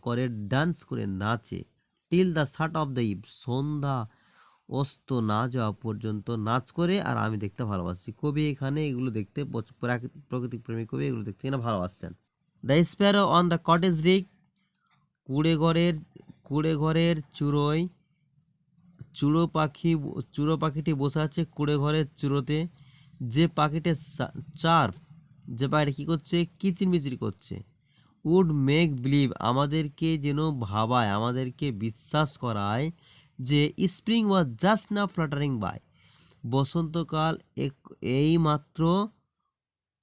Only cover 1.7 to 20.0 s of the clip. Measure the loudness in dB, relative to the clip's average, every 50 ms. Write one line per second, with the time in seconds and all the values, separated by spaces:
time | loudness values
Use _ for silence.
1.7 | _ _ _ _ _ _ _ _ 2 2 2 2 2 0 -2 -2 -2 -4 -4 -2
2.7 | -2 -2 -4 -2 -2 -2 -2 -2 -2 -6 -10 -16 -20 -10 -6 -4 -2 -2 -2 -2
3.7 | -2 -2 -2 -2 -2 -2 -4 -8 _ _ _ _ _ _ _ _ _ _ _ -6
4.7 | -4 -4 -4 -4 -6 -12 _ -4 -2 0 0 0 0 0 0 -2 -2 -2 -2 -2
5.7 | -4 -6 -6 -8 -6 -6 -4 -6 -6 -6 -6 -6 -6 -4 -2 0 -2 -2 -2 -4
6.7 | -4 -2 0 0 0 0 -2 -2 -2 -2 -2 -2 -2 -4 -6 -6 -6 -6 -4 -2
7.7 | -2 -2 -2 -4 -6 -8 -10 -14 -8 -6 -4 -2 -2 -2 -2 -2 -4 -4 -4 -4
8.7 | -2 -2 -2 -2 -4 -4 -4 -4 -4 -4 -6 -6 _ -8 -8 -6 -6 -6 -8 -8
9.7 | -10 _ -4 -2 -2 -4 -6 -10 -14 -18 -12 _ -6 -6 -6 -6 -8 -10 -8 -6
10.7 | -6 -6 -6 -6 -4 -4 -2 -2 -2 -4 -6 -8 -10 -8 -6 -4 -4 -2 -2 -2
11.7 | -2 -2 -2 -4 -8 -10 -14 -14 -14 -18 _ _ _ _ _ _ _ _ 0 2
12.7 | 4 4 4 2 2 2 4 4 6 4 4 4 4 4 4 4 2 0 2 2
13.7 | 4 4 4 2 2 4 4 4 4 4 2 -2 _ _ _ _ _ _ _ _
14.7 | _ _ _ _ _ _ _ _ _ _ _ -2 0 2 2 2 4 4 4 2
15.7 | 4 4 2 2 0 -2 -6 -14 -20 -20 -20 -20 -20 _ _ -4 -2 0 0 0
16.7 | 0 0 0 2 2 4 4 4 2 0 -4 -8 -6 -2 0 0 2 2 2 2
17.7 | 2 0 0 -2 -6 _ _ _ _ _ _ _ _ _ _ _ _ _ _ _
18.7 | _ _ _ _ _ -20 -20 -16 -6 -2 0 2 4 4 2 2 2 0 0 0
19.7 | -2 -2 0 0 2 0